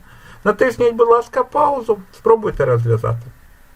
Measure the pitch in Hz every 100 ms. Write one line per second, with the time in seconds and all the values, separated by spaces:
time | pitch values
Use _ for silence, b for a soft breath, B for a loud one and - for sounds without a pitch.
0 | b b b b 202 196 254 226 240 233
1 | 233 480 466 523 494 285 294 277 226 202
2 | 190 - - 226 208 - 135 120 117 113
3 | 113 117 131 - - - -